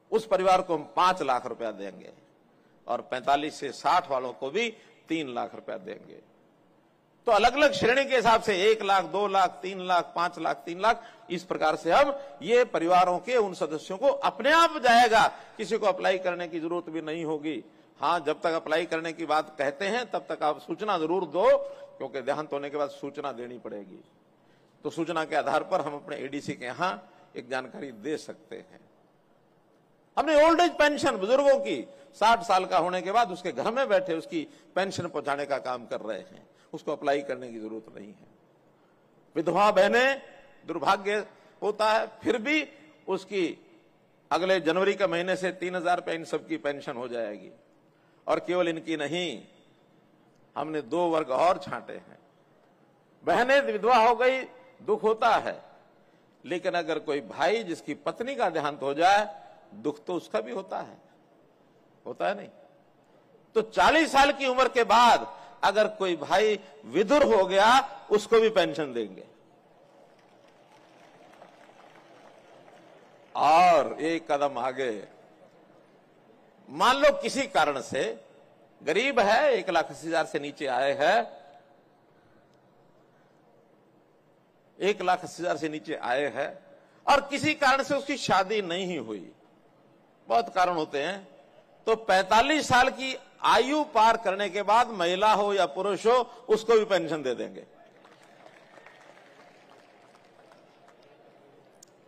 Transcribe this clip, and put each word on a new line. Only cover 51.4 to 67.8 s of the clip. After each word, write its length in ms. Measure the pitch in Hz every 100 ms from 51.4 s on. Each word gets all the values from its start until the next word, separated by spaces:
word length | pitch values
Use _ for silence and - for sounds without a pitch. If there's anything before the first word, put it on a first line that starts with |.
| 170 190
छांटे 360 | - 123 -
हैं। 260 | 98 - - _ _ _ _ _ _ _ _ _ _
बहनें 380 | 147 185 247 277
विधवा 340 | 226 214 220 247
हो 200 | 226 226
गई, 260 | 254 262 - - - -
दुख 220 | - 208
होता 260 | 214 220 233
है, 340 | 175 113 82 - - _ _ _ _ _ _ -
लेकिन 280 | 175 185
अगर 260 | 175 160 156
कोई 220 | 151 143
भाई 420 | 110 - 170 226
जिसकी 300 | 185 151 -
पत्नी 420 | 143 165 160 240 247
का 140 | 202
देहांत 320 | 160 147 147
हो 120 | 139
जाए, 500 | 147 180 208 208 - - - -
दुख 320 | 101 143 - -
तो 80 |
उसका 260 | 170 - 220
भी 120 | 220
होता 260 | 190 185 180
है, 200 | 123 95 _ _ _ _ _ _ _ _ _ _ 117
होता 220 | 131 175
है 100 | 202
नहीं? 120 | - - - _ _ _ _ _ _ _ _ 220
तो 60 |
चालीस 500 | 220 185 202 302 285
साल 200 | 269 285
की 160 | 285 262
उम्र 220 | 254 269
के 140 | 247
बाद 540 | 208 226 240 180 - - - -
अगर 240 | 185 202 208
कोई 280 | 214 190 165
भाई 440 | 139 185 214 202 - - 110
विधुर 500 | 147 214 294 226 214
हो 100 | 185
गया, 540 | 196 214 262